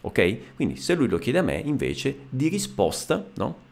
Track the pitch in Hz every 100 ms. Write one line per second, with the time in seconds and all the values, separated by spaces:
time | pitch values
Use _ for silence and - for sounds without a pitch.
0 | - - 90 110 - - 101 - - 175
1 | 127 85 - 160 170 71 147 147 135 143
2 | 139 139 - 127 156 202 - - 85 -
3 | - 151 - - 117 - -